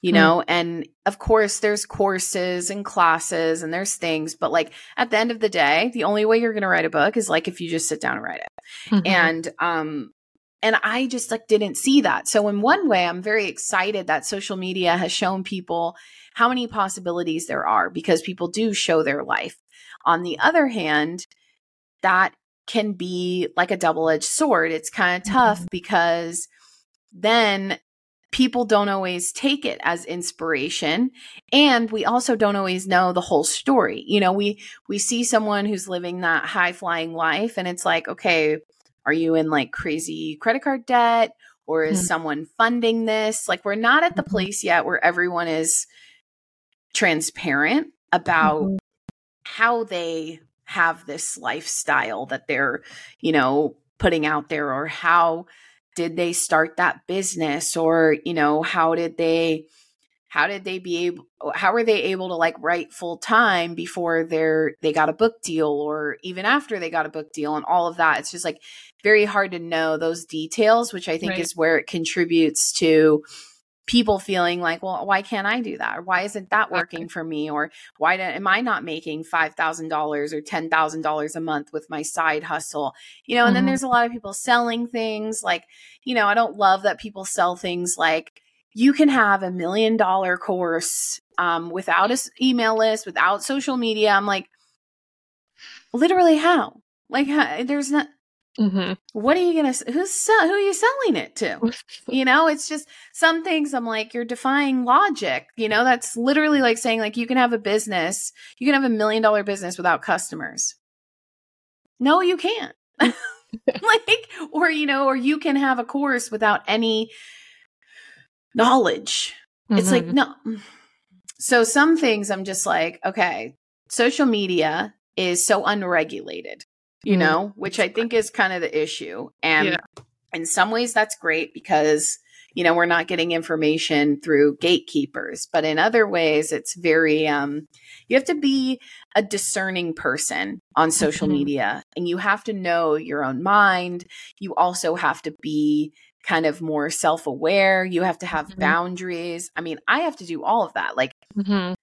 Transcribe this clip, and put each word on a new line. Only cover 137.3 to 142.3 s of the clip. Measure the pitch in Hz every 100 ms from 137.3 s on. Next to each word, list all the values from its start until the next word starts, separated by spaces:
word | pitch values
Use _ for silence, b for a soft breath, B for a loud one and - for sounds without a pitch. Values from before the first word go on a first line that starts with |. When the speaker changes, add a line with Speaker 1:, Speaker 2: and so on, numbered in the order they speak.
| 147 143 147 151 B B B B
Speaker 1:
you | 254
have | 269
to | 311
be | 285 269 262 254 B B B -
a |
discerning | 196 202 - 208 190 185 170
person | 165 147 135 - - 95 - _ -
on | 160
social | 156 151 151 151
Speaker 2:
Mm-hmm. | 147
Speaker 1:
media, | 143 139 104 - - -
and | 175
you | 175
have | 196